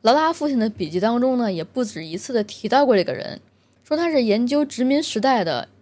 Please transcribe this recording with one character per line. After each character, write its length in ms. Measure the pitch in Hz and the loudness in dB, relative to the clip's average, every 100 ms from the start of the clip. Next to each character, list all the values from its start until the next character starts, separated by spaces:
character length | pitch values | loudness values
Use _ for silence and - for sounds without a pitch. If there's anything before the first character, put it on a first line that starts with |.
劳 100 | 226 | 4
拉 200 | 277 320 | 4 2
父 160 | 330 302 | 0 -2
亲 100 | 262 | 0
的 100 | 220 | -2
笔 220 | 214 165 | -2 -4
记 80 | 175 | 0
当 220 | 208 240 | 0 2
中 180 | 254 254 | 0 0
呢， 140 | 226 | -2
也 100 | 180 | -4
不 220 | 160 262 | -6 -4
止 200 | 233 175 | -6 -6
一 120 | 160 175 | -10 -10
次 160 | - | -4
的 100 | 240 | -4
提 260 | 208 - 208 | -4 -6 0
到 160 | 254 285 | 2 4
过 100 | 208 | 4
这 60 | |
个 100 | 165 | 2
人， 280 | - - - _ _ _ _ | -4 -8 -12 _ _ _ _
说 140 | _ 302 | _ -2
他 120 | 339 | 2
是 140 | 302 | 2
研 240 | 226 208 247 | 2 2 2
究 180 | 294 | 0
殖 200 | 294 262 | 0 -2
民 180 | 254 277 | 0 2
时 180 | - 220 | 0 0
代 220 | 254 247 | 2 2
的 240 | 170 127 - _ | 0 -4 -6 _